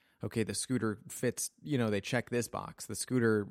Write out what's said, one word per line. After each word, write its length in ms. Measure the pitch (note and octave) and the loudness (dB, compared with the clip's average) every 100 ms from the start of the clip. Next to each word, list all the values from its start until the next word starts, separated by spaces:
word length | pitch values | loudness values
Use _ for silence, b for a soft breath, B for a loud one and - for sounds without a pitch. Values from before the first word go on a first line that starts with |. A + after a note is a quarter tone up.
| b b | b b
okay, 200 | G#2+ A2+ | -4 -2
the 100 | G#2+ | 0
scooter 440 | G2+ - B2+ A2+ G2+ - | -2 -2 0 0 -2 -8
fits, 400 | - B2 - - _ | -2 -2 -2 -6 _
you 160 | D#3 C#3 | -2 2
know, 140 | A2+ | 4
they 100 | G#2 | 2
check 300 | - B2 - | 2 -2 0
this 180 | A#2+ A2+ | -2 -2
box. 380 | G2 G2 - - | -4 -8 -10 -10
The 80 | |
scooter 500 | G2+ - B2+ A2+ G#2+ G2 | -8 0 4 6 4 2